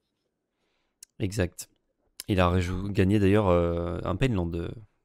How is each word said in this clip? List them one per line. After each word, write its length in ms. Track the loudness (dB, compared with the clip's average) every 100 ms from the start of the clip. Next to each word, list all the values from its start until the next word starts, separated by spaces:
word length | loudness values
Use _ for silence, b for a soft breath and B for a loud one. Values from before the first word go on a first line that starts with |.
| _ _ _ _ _ _ _ _ _ _ -20 _
Exact. 500 | -8 -2 -4 -4 -20 _ _ _ _ _ -4
Il 140 | 2
a 80 | 2
rejou-, 400 | 2 -2 -4 -6
gagné 280 | 0 2 4
d'ailleurs, 300 | 4 4 4
euh, 520 | 2 2 -2 -4 -6
un 140 | -6 -2
Painland 300 | -2 -2 -4
de 240 | -6 -8 -12 -18 _